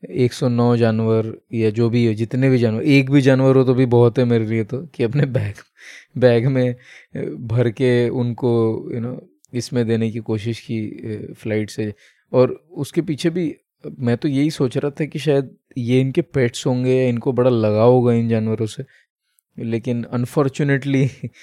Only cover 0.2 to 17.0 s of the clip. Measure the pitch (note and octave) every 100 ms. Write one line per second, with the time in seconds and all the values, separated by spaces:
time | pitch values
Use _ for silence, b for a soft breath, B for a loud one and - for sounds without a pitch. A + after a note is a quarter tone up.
0.2 | B2 - C3 A#2+ A#2+ A#2+ A2+ A2 A2+ A2+
1.2 | A2 - - A#2 A2 G#2+ A#2 A#2+ A#2 G#2+
2.2 | A2+ B2+ C3+ C3 A#2 A2 D#3 C#3 C3 C#3+
3.2 | C3+ C3 C3+ C3 B2+ B2+ C3 A#2+ A#2+ A2+
4.2 | A#2+ A#2 A2 A2+ G#2 B2+ E3 - A#2 C#3+
5.2 | C#3 A#2+ G2+ - - _ B B B B2+
6.2 | B2 A#2 B2+ C3 B2 B2 B B B -
7.2 | - D3+ A#2+ A#2 A#2+ A2+ B2+ B2 A#2+ C3
8.2 | A#2+ A2+ B2 A#2 A2+ A2 - A#2+ A#2+ B2+
9.2 | - _ _ B2 - B2 A2+ A2+ A2+ A2+
10.2 | G#2+ A2 A2+ A2+ - A2+ G#2+ - A2+ G#2+
11.2 | B2 - A2+ G#2+ G#2+ - G#2+ - b b
12.2 | b B2+ B2+ - _ E3+ C#3 E3+ D#3 C#3+
13.2 | E3+ E3+ D#3+ - _ _ D3+ - A#2+ A#2+
14.2 | D#3 C3+ D3+ - C3 C#3 C#3+ C#3 D3+ D3+
15.2 | C#3+ C#3 B2+ - _ - A#2 B2+ C3+ D3+
16.2 | - C#3 A#2+ - - B2+ B2+ C3